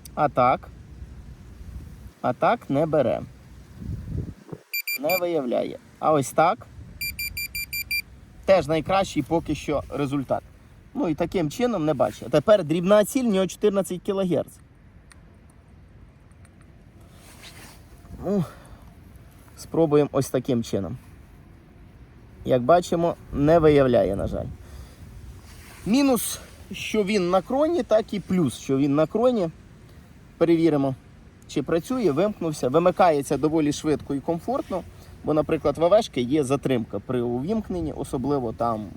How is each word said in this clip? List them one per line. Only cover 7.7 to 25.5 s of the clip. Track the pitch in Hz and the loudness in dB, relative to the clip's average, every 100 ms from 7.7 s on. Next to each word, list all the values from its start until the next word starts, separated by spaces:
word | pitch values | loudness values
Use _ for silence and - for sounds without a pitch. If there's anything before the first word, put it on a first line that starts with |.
| - - - - - - - - | -10 -6 -6 -6 -16 -20 -8 2
Теж | 190 143 | 4 4
найкращий | 160 - 190 190 160 | -2 0 0 0 -4
поки | 131 165 147 147 | -2 -2 -2 -6
що | - 139 - | -4 -4 -4
результат. | 131 143 143 127 107 - - - - - - | -4 -2 -2 -2 -4 -6 -20 -20 -20 -14 -6
Ну | 185 | -4
і | 151 | -2
таким | 170 190 151 | -2 -2 -2
чином | - 240 202 151 | -2 -2 0 -2
не | |
бачу. | 135 110 - - | 0 0 -2 0
А | |
тепер | 151 - 208 | 0 6 4
дрібна | 151 170 175 208 202 | 4 0 4 4 4
ціль, | 262 | 0
в | 240 | 0
нього | 190 190 | 0 0
чотирнадцять | - 208 196 180 180 | 0 0 0 -2 -6
кілогерц. | - 196 190 147 - - - - - - - - - - - - - - - - - - - - - - - - - - - - - - - - - - - - - - - | -4 -2 0 -2 -4 -12 -20 -20 -20 -20 -20 -20 -20 -20 -20 -20 -20 -20 -20 -20 -20 -20 -20 -20 -20 -20 -20 -20 -20 -20 -20 -20 -20 -20 -20 -20 -20 -20 -20 -20 -18 -10 -2
Ну, | 202 147 - - - - - - - - - - - | 0 -2 -6 -20 -20 -20 -20 -20 -20 -20 -20 -20 -20
спробуємо | - 156 160 147 139 | -6 0 4 4 2
ось | 139 131 | 0 -2
таким | 135 120 117 | -2 -2 -2
чином. | 113 101 98 131 - - - - - - - - - - - - - - 131 | -2 -4 -6 -10 -14 -20 -20 -20 -20 -20 -20 -20 -20 -20 -20 -20 -20 -12 0
Як | 131 | 0
бачимо, | 123 175 - 170 170 - - | 6 4 4 0 0 -2 -8
не | - 147 170 | 0 4 6
виявляє, | 156 143 131 117 92 101 | 8 6 6 4 2 0
на | 78 | -4
жаль. | 90 123 - - - - - - - - - - | -6 -8 -12 -16 -18 -18 -20 -20 -18 -18 -20 -20